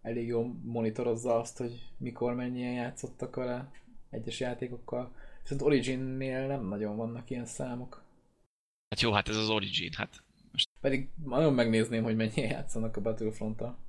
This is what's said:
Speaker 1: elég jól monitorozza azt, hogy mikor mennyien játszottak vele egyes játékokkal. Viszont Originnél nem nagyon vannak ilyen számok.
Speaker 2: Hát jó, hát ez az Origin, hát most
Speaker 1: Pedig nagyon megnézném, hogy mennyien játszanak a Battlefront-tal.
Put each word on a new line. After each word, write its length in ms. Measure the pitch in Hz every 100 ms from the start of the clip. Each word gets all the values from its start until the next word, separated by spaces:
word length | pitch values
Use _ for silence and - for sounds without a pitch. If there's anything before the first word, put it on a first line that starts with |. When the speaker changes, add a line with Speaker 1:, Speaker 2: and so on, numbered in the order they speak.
Speaker 1:
elég 260 | 110 117 117
jól 320 | 117 117 -
monitorozza 760 | 117 117 113 110 120 117 123 117
azt, 180 | 117 -
hogy 240 | 120 117 - -
mikor 360 | 127 113 120 123
mennyien 380 | 123 123 123
játszottak 640 | 123 120 - 127 - 127 -
vele 360 | 127 123 135 - - - -
egyes 300 | 120 117 -
játékokkal. 760 | 127 120 127 120 - 123 127 - - -
Viszont 200 | - 139
Originnél 840 | 139 143 131 131 131 131 131 127 135
nem 200 | 139 -
nagyon 280 | 104 107 104
vannak 340 | 113 120 -
ilyen 160 | 123 117
számok. 580 | - 127 123 123 - - _ _ _ _ _ _ _ _
Speaker 2:
Hát 120 | 107
jó, 100 | 120
hát 180 | 104 98
ez 60 | 110
az 140 | 110
Origin, 420 | 110 98 95 90 -
hát 280 | 101 - _ _ -
most 180 | - - -
Speaker 1:
Pedig 280 | 139 - - - 143
nagyon 280 | 123 160
megnézném, 500 | 127 117 110 110 113
hogy 120 | 113 110
mennyien 340 | 110 131 117
játszanak 480 | - - - 113 104
a 40 |
Battlefront-tal. 760 | 107 110 110 107 110 110 117 123